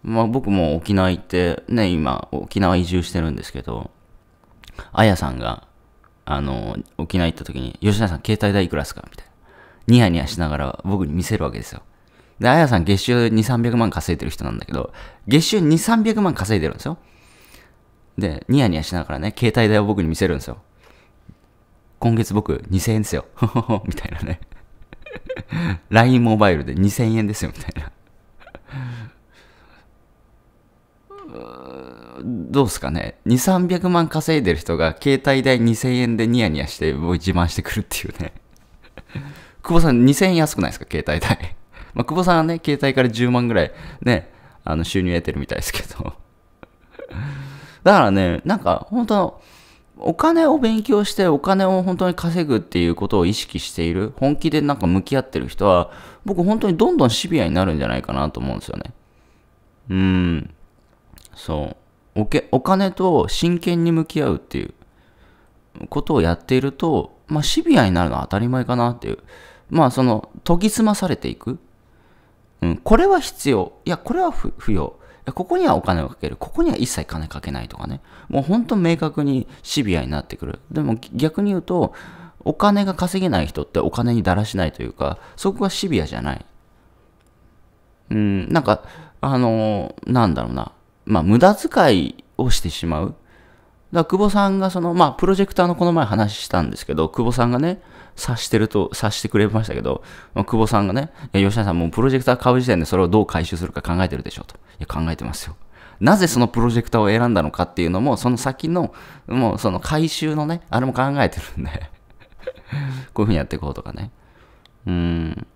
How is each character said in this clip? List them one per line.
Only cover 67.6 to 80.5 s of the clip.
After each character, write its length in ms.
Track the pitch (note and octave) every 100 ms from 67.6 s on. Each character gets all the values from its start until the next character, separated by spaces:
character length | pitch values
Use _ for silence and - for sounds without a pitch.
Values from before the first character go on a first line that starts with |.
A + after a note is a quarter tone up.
ビ 160 | E4+ B3+
ア 80 | G#2
に 60 |
な 120 | F2
る 60 | E2+
の 60 | B1
は 60 |
当 60 | -
た 100 | G2+
り 100 | A#2+
前 160 | C3
か 120 | A#2+ B2
な 140 | A#2+
っ 80 | A#2+
て 100 | -
い 40 |
う。 60 | - - - - - -
ま 160 | E3 C3+
あ、 40 |
そ 120 | B2
の、 260 | B2+ A2 - -
研 140 | - E3+
ぎ 120 | G#3+
澄 140 | -
ま 100 | A3
さ 140 | G#3 F#3
れ 80 | C3+
て 120 | B1+
い 80 | -
く。 220 | - - _ _ _ _ _ _ _ _ _ _
う 60 | E2+
ん、 100 | E2
こ 200 | - A3+
れ 100 | F#4+
は 140 | F#4
必 300 | - - C#3+
要。 220 | A2 F2+ -
い 60 | -
や、 60 | E3+
こ 180 | -
れ 60 | E4
は 100 | F4+
不-、 220 | F4 - -
不 140 | -
要。 240 | G2 C#2+ - - -
い 20 | -
や、 60 |
こ 140 | - F#3
こ 100 | F4+
に 100 | E4+
は 100 | -
お 40 |
金 220 | - F2
を 60 | C2
か 80 | -
け 120 | D2
る。 80 | B1+
こ 140 | -
こ 120 | -
に 80 | -
は 60 | -
一 100 | B2
切 160 | - D#2
金 200 | D#2+ D#2+
か 140 | -
け 120 | -
な 100 | C2+
い 60 | -
と 100 | -
か 80 | -
ね。 140 | - - - -
も 120 | C#3
う 20 |
本 240 | C#3 A3 A#3
当 100 | G#3+
明 200 | E3+ E3+
確 280 | D#3+ D#3
に 220 | C#3+ C3 - -
シ 200 | - D3
ビ 140 | A2 E2+
ア 60 |
に 80 | C2
な 100 | D2
っ 60 | -
て 100 | -
く 80 |
る。 140 | -